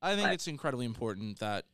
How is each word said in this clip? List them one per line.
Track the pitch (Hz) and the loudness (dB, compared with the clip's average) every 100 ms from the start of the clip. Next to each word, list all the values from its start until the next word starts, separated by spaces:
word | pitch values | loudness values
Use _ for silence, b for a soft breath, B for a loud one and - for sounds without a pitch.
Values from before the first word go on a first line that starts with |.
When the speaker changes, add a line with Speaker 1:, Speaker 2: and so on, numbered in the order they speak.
Speaker 1:
I | 180 | 2
think | 202 202 | 4 4
Speaker 2:
But | |
Speaker 1:
it's | 185 - | 2 -2
incredibly | 147 151 123 120 | -2 -2 0 -2
important | 107 113 98 107 101 | -2 -2 -2 -4 -4
that, | 107 101 - | -2 -2 -4